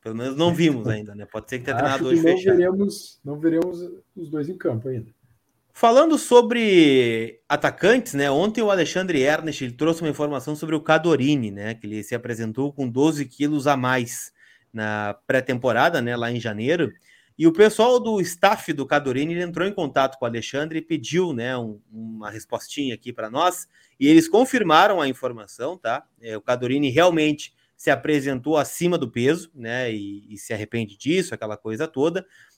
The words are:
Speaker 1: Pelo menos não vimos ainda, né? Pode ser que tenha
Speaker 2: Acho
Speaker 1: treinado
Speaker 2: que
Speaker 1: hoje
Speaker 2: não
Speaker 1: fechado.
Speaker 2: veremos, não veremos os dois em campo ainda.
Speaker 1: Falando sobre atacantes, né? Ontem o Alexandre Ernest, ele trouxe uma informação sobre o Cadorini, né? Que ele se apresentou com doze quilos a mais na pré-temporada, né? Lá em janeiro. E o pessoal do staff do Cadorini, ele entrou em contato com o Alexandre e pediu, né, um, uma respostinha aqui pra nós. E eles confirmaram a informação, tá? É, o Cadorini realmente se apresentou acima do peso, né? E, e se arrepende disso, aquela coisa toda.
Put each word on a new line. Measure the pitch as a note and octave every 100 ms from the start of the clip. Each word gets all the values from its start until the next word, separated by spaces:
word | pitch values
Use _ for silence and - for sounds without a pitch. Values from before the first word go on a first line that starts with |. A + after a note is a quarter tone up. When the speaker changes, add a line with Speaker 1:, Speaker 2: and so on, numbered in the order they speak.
Speaker 1:
Pelo | A2+
menos | A2+ C3 C3+
não | E3+
vimos | E3+ E3 B2+ G#2+
ainda, | G#2+ G#2 G#2
né? | G2+
Pode | A2 -
ser | B2+
que |
tenha | B2 B2+
Speaker 2:
Acho |
Speaker 1:
treinado | C#3 C3+
Speaker 2:
que | C3
Speaker 1:
hoje | E3
Speaker 2:
não | D#3+ F#3
Speaker 1:
fechado. | F#3+ F3
Speaker 2:
veremos, | F3+ F#3+ G3+ - - -
não | C#3 D3
veremos | E3 D#3+ F3+ F3 F3 - _
os | F#3+ D#3
dois | D3+ D3
em | F3+
campo | E3 A2+ C3
ainda. | B2+ - _ _ _ _ _ _
Speaker 1:
Falando | - A#3 B3 E4 D#4
sobre | - A#3+ A3 A#3+ A3 F3 D3+ C3 A#2+ A2+ A2+ - _
atacantes, | D3 D#3+ - F3+ B3+ -
né? | C#3 C#3+
Ontem | C#3 G#3 A3
o | G#3+
Alexandre | F#3+ D3+ F3+ F#3 D3+
Ernest, | C3+ D#3 D#3+ D3
ele | B2+
trouxe | A#2+ D#3 D#3+
uma | D#3+
informação | C#3+ D3 C#3 C#3
sobre | D3+ D#3+
o | D#3
Cadorini, | D3+ D#3 E3+ C#3+ C3+ C#3+ G#2+
né? | G2 G#2
Que | A2+ G#2
ele | G#2+
se | G#2
apresentou | A#2+ A#2+ A2+ A2+ A2 C#3+
com | C#3+ B2+
doze | A#2+ D#3 D3
quilos | B2+ - D3 D3+ C3+
a |
mais | C#3 B2 B2+ A#2+ - - _ _ _ _
na | A2+ G#2+ G#2+ G#2 G2+ -
pré-temporada, | C3 B2+ B2 B2+ A2+ D#3+ E3
né? | A#2+
Lá | A#2+ A#2
em | A#2+
janeiro. | A2 G#2 A#2+ F3 B2+ - _ _ _ -
E | E3
o |
pessoal | E3 G#3+ G#3+ A#3 B3
do | A3+ G#3+
staff | F3 - G3 G#3+ -
do | C#3
Cadorini, | C3+ D3 C3+ B2+ D#3
ele | E3+
entrou | F3 E3 F#3+
em |
contato | G3+ D3 C#3 C3+ -
com | A#2
o |
Alexandre | A#2 - C3+ D#3 D#3+
e |
pediu, | - D#3 A#2+ E3+ F3+
né, | B2 A#2+ B2+
um, | A2+ G#2+ _
uma | A2 A2+ A2 G#2+
respostinha | G#2+ - A#2 - - C3+
aqui | A2 B2
pra | A#2 A2
nós. | B2+ F3+ F3 - _ _ _
E | C#3
eles | D#3+ D#3+
confirmaram | G#3 B3+ B3+ F#3+ D#3 G3+ F#3
a | C#3
informação, | B2+ B2+ A#2 G#2 - C3 F3+
tá? | A2+ C3 - _
É, | A#2 A2
o |
Cadorini | - B2 B2 C#3 C#3+
realmente | B2 F3+ E3 D3+ D3 - _ _
se | _ -
apresentou | C3+ D3+ D3+ C3+ B2+ C3+ D#3
acima | C3 - E3+ E3+
do | B2
peso, | A#2+ B2+ E3+ -
né? | C3+ A2+ B2 B2+
E, | G#2+ G2+ G2+ G#2
e | G#2
se | -
arrepende | A2 G#2 A#2 G#2+ -
disso, | C3+ F#3 E3+
aquela | A2+ A2 G#2
coisa | A2 A2 D#3
toda. | C3 D#3 F3+ F3+ _ _